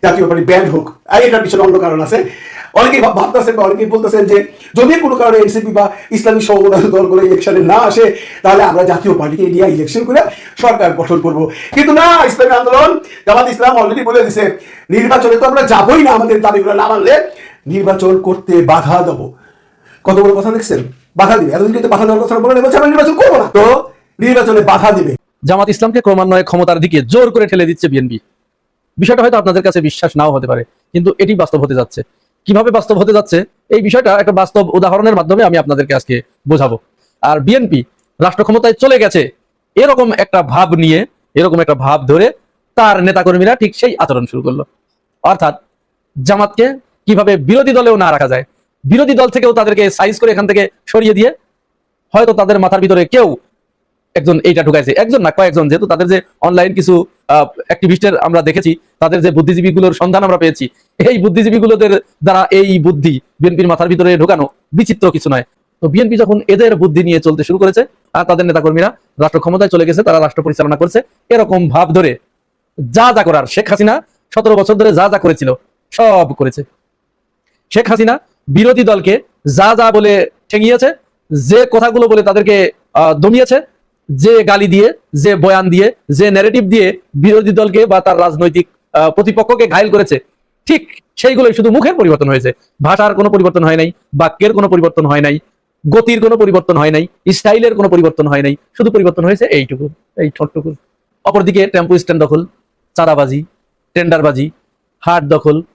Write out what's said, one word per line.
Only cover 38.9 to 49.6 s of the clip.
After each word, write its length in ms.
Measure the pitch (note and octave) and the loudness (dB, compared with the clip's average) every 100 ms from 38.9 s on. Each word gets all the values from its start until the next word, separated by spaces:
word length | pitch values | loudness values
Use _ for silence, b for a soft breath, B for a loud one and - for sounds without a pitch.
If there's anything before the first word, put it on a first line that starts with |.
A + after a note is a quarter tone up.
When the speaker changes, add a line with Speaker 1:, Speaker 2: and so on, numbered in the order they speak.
| B3+ | 2
Speaker 2:
গেছে 320 | G#3 F3 B2 _ _ _ _ | 2 0 -4 _ _ _ _
এরকম 380 | - C#4+ C4 A#3+ | 0 2 2 0
একটা 300 | G#3 G3+ F#3+ | -2 -2 -2
ভাব 320 | D3 C3+ F3+ | 0 0 2
নিয়ে, 320 | E3 D#3+ D#3+ A#3+ _ _ | 2 2 0 -2 _ _
এরকম 260 | C#3+ F3 E3 | -2 0 0
একটা 140 | D#3+ | 0
ভাব 320 | C#3 C3+ D3+ C3 | -2 0 -2 0
ধরে 260 | D#3 A3+ - _ _ _ | 2 2 -2 _ _ _
তার 300 | - A3 G3 | 0 2 2
নেতাকর্মীরা 500 | F#3 F#3 F3+ F3+ G3 | 0 0 0 2 0
ঠিক 220 | B3 G#3 - | 0 -2 -2
সেই 200 | B3 - | -4 -2
আচরণ 280 | - B2+ A#2+ | -4 -4 -4
শুরু 160 | C3 | -6
করলো। 220 | C3 C3 C#3 _ _ _ _ _ | -6 -6 -10 _ _ _ _ _
অর্থাৎ 320 | D#3+ F#3+ D#3 - _ _ _ _ _ - | -2 0 -2 -4 _ _ _ _ _ -10
জামাতকে 440 | C3 G3+ G#3 G3+ B3 C4+ _ _ - | -4 -2 -2 0 -2 -2 _ _ -2
কিভাবে 300 | G#3 G3+ F#3+ | 0 2 0
বিরোধী 360 | C3+ A#3 C4+ | 0 0 2
দলেও 240 | B3+ A#3+ A3 | 2 2 2
না 160 | F3 | 2
রাখা 160 | D3 C3+ | 0 0
যায়, 160 | B2+ C3 _ _ _ | -2 -6 _ _ _
বিরোধী 300 | C3+ A3+ C#4 | -2 0 2
দল 140 | C4 B3 | 2 2
থেকেও 240 | B3+ B3 | 2 0
তাদেরকে 380 | A#3 | 0